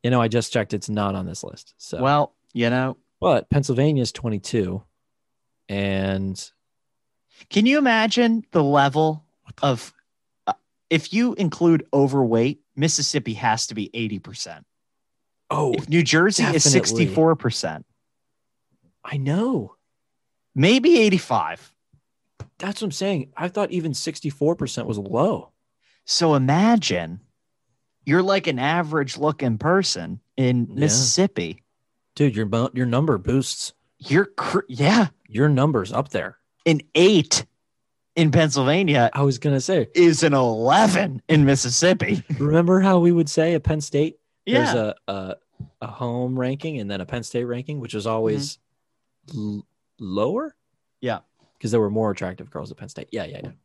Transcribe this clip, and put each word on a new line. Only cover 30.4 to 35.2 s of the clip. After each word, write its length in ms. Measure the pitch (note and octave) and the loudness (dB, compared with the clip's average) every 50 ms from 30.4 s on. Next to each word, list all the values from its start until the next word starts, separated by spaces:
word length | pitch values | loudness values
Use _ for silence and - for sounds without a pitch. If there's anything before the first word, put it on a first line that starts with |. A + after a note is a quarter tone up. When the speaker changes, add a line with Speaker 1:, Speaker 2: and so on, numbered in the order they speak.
| C3 B2+ B2 B2 A#2 - | 0 2 2 0 0 -2
Speaker 1:
Yeah. 80 | G2+ C3 | -2 -2
Speaker 2:
Mississippi. 840 | D3 - A2+ B2 C3+ - - - F#3+ G3 _ - F2 D#2+ F#2+ _ _ _ _ _ _ _ _ _ _ _ _ | 0 2 2 0 0 0 2 0 0 0 _ -6 -8 -8 -10 _ _ _ _ _ _ _ _ _ _ _ _
Speaker 1:
Dude, 200 | - D3 C#3 G#2+ | 0 0 2 2
your 120 | G#2 A2 | 0 -4
bu-, 240 | G2+ A2 A#2 A#2+ C3 - | -2 0 0 -2 -2 -2
your 140 | B2 B2+ | -2 -2
number 320 | B2 A#2 B2+ D#3 D#3+ B2 F#2+ | 0 0 0 2 2 0 0
boosts. 540 | G2 A#2+ B2 C#3 B2+ - - - - - _ _ _ _ _ _ | 0 -2 -2 -2 -2 -2 -8 -10 -10 -14 _ _ _ _ _ _
Speaker 2:
You're 260 | C#3 - C3+ E3+ G3+ | -4 0 2 2 2
cr-, 360 | - _ - - - - G3+ - | 0 _ -6 -6 -2 -2 -4 -4
yeah. 420 | - B2+ A2+ C#3 E3 G#3+ A#3 G3+ D3+ _ _ | -4 -4 0 2 4 4 4 2 2 _ _